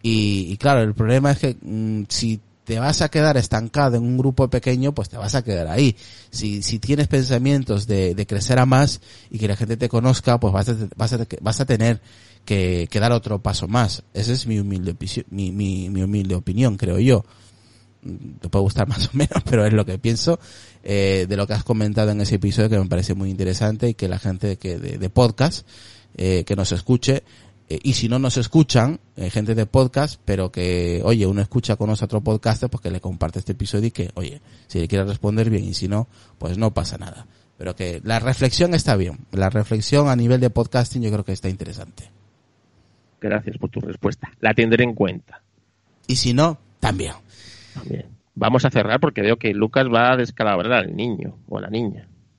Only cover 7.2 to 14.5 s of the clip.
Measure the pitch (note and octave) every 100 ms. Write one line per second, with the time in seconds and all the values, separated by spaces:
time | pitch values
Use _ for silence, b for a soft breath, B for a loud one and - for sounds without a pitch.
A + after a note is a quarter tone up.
7.2 | B2+ B2 C3 C#3+ B2 G2+ G#2+ G2+ F#2 F2+
8.2 | G2+ G2+ G2 B2+ B2+ C3 C#3+ - B B
9.2 | B A2 G#2+ G2+ A2+ A2+ A#2+ A#2 B2 C3
10.2 | - A#2+ G#2+ F#2+ G#2 A2+ G#2 - A2 A#2+
11.2 | A2+ - C#3+ G#3+ - A2+ A2+ G#2+ b b
12.2 | b b - G2+ F2+ F2 E2+ A2 A2+ A#2+
13.2 | - G#2 G2+ - F#2 A#2 A2 - _ F#2+
14.2 | G#2+ B2+ B2+